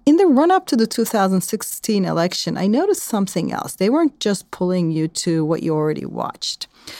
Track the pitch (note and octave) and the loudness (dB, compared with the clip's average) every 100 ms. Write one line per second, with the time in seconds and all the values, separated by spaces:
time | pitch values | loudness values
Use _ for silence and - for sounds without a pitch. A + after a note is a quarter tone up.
0 | - D#4 F#4+ B3+ E4 F#4 F#4 B3 A3+ - | 2 4 6 6 4 2 2 0 0 0
1 | A3+ A3 F#3+ F#3+ - A3 - - - G#3 | -2 0 2 2 0 -6 -6 -8 -2 0
2 | F3 D#3+ E3+ - - - F#3 A3+ G4 G4+ | 0 0 0 -2 -4 -2 0 2 2 0
3 | - G#3 G3 - - - - - F#3+ C#4+ | -2 -2 -2 -2 -4 -4 -6 -2 0 2
4 | E4 - G#3+ G3 - - F3+ F#3 E3+ D#3 | 2 0 -2 -2 -6 -4 -2 0 0 0
5 | D#3 - - E3 D#3 E3 - D#3 D3+ D3+ | -2 -2 -2 0 0 -2 0 0 0 -2
6 | - - - - - - - _ - - | -6 -8 -8 -8 -10 -10 -14 _ -20 -20